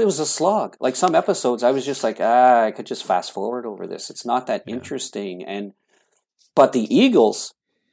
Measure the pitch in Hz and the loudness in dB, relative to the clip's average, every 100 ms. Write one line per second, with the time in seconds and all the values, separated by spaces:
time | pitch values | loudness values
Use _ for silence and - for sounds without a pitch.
0 | 220 156 151 - 165 208 117 - 131 127 | 0 0 -2 0 0 0 -2 -4 -4 0
1 | 185 160 - 185 127 120 120 135 131 135 | 2 2 0 0 -2 0 2 0 -2 -4
2 | 117 - 101 120 127 120 110 - 113 120 | -6 -2 0 4 6 6 2 -2 -10 -8
3 | - 92 - - 104 123 117 95 92 90 | -2 -2 -2 -6 -6 -6 -10 -12 -12 -12
4 | - - 120 123 123 104 - 120 - 135 | -14 -10 -4 -4 -2 -6 -6 -12 -10 -10
5 | - 107 101 90 92 101 101 - _ _ | -8 -8 -10 -10 -10 -10 -12 -16 _ _
6 | _ _ _ _ _ - 135 127 110 147 | _ _ _ _ _ 4 4 4 2 4
7 | 262 202 110 - - - _ _ _ | 4 6 4 2 -8 -16 _ _ _